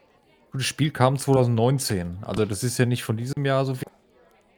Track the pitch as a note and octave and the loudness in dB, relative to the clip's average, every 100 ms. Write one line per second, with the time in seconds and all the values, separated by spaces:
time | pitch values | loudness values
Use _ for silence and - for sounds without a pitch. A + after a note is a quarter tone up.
0 | _ _ _ _ _ C3+ B2 - D#3 - | _ _ _ _ _ -6 -6 -2 -2 4
1 | B2+ C3+ - C3 A#2+ A2+ A#2+ C#3 - G2 | 2 4 2 4 4 4 2 2 0 -2
2 | F2 F2+ A2 A2 G#2 G2+ B2 - B2 A#2+ | -2 -8 -6 -2 -2 -2 -4 0 0 0
3 | - A2 B2 C#3+ C#3 C3+ C3+ C3 - - | -2 -4 -4 -4 0 0 0 -4 -8 -14
4 | _ _ _ _ _ | _ _ _ _ _